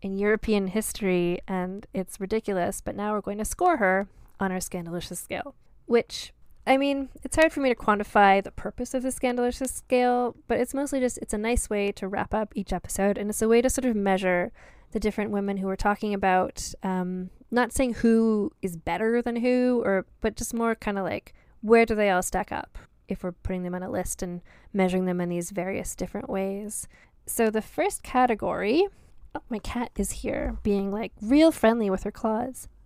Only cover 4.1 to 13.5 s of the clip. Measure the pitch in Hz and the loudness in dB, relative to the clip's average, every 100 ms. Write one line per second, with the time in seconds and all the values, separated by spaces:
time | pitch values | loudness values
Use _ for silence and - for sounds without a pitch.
4.1 | - - - 190 185 - 180 170 170 - | -10 -20 -4 -2 -2 -6 -8 -6 -8 -8
5.1 | 175 - 185 277 - - - - 233 - | -12 -8 -8 -8 -16 -20 -18 2 2 2
6.1 | - - - - - - 269 277 277 262 | -8 -12 -18 -20 -6 2 4 4 0 -4
7.1 | - - - 320 294 269 233 - 208 208 | -10 -2 4 4 4 0 2 2 2 4
8.1 | 208 202 196 - - 214 - 247 262 262 | 6 8 6 2 -8 -10 -8 -6 -4 -4
9.1 | - 247 247 240 - 262 - - 247 247 | -2 -2 0 -2 -2 -6 -8 0 2 4
10.1 | 247 247 - - 233 254 269 285 269 247 | 2 0 -6 -4 -2 0 -2 -2 0 -2
11.1 | - 220 214 220 240 - 208 202 - 190 | -2 -6 -4 0 -2 0 0 0 -2 -4
12.1 | 202 208 214 208 - 185 180 - - 202 | -4 -2 -2 -2 -6 -4 -6 -4 0 0
13.1 | 202 208 - 220 | 0 -4 -2 4